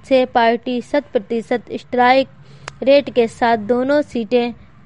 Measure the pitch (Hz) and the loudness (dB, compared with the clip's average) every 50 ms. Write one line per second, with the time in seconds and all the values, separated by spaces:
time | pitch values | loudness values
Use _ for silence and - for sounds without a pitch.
0 | - - 269 254 254 254 - 247 233 226 233 233 - 254 247 240 226 - - 294 | -4 0 0 0 2 2 0 2 2 2 0 -2 -4 -6 -8 -8 -6 -4 -4 -4
1 | - - - 233 196 - 226 226 208 - 254 233 - - - 240 - - - 247 | -4 -2 -6 -6 -4 -4 -6 -6 -4 -4 -6 -6 -6 -10 -14 -14 -12 -6 0 2
2 | 247 247 262 269 262 - - - - - - - - - - - 220 254 277 285 | 2 4 4 2 0 -2 -8 -20 -20 -20 -20 -20 -20 -18 -12 -4 2 4 4 4
3 | - 269 220 254 233 226 - - 254 233 233 220 202 202 240 247 254 269 285 302 | 2 0 -2 -2 -2 -2 -2 -2 0 0 0 0 -2 -2 -2 -2 0 0 0 -2
4 | 294 - - 240 226 196 247 240 240 240 226 - - - - - - | -2 -2 -6 -8 -4 0 0 0 0 -2 -8 -12 -20 -20 -20 -18 -14